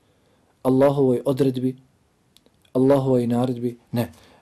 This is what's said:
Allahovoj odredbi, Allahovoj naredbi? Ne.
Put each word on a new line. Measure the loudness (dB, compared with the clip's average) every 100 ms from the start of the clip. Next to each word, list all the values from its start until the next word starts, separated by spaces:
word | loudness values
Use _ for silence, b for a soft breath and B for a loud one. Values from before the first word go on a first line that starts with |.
| _ _ _ _ _ _
Allahovoj | -2 2 2 2 0 0
odredbi, | -2 0 -2 -2 -6 -8 _ _ _ _ _ _ _ _ _
Allahovoj | -2 2 2 2 0 0
naredbi? | -2 -2 -4 -6 -8 _
Ne. | -6 -6 b b b